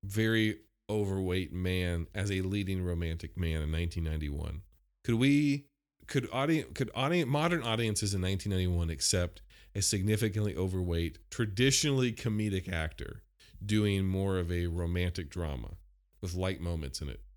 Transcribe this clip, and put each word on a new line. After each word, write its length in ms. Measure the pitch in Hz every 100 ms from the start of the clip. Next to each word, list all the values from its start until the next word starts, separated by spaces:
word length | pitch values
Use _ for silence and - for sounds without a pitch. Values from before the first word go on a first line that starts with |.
very 540 | 98 101 110 110 107 104 - _ _
overweight 640 | 107 101 95 92 92 92
man 540 | 87 90 92 90 85 82
as 160 | - 98
a 100 | 95
leading 420 | 92 101 95 95
romantic 540 | 90 85 85 80 82 -
man 240 | 85 80
in 100 | 76
nineteen 320 | 80 85 85
ninety-one? 580 | 80 78 76 71 76 73 - _ _ _ -
Could 100 | 113
we, 520 | 131 143 147 139 - _ _ _ -
could 200 | 143 117
audi-, 300 | 123 143 160
could 280 | 120 - 120
audi-, 300 | - 135 175
modern 400 | 139 147 160 175
audiences 500 | 117 113 113 101 104
in 60 | 98
nineteen 300 | 90 98 104
ninety-one 380 | 95 90 87 82
accept 520 | 76 - 98 87 - - - -
a 80 | -
significantly 720 | 101 104 95 107 110 101 104 -
overweight, 640 | 95 92 87 85 85 - -
traditionally 800 | - 117 95 131 131 151 135 127
comedic 560 | 110 123 107 107 95 90
actor 520 | 90 80 - - - - _ - - 101
doing 400 | 107 104 98 95
more 320 | 95 98 95
of 140 | 87
a 160 | 87 87
romantic 600 | 85 85 87 90 87 78
drama 420 | - 82 69 52 - - _ _ _
with 120 | 92 87
light 240 | 92 95
moments 400 | 87 85 71 67
in 80 | 71
it? 120 | 60 -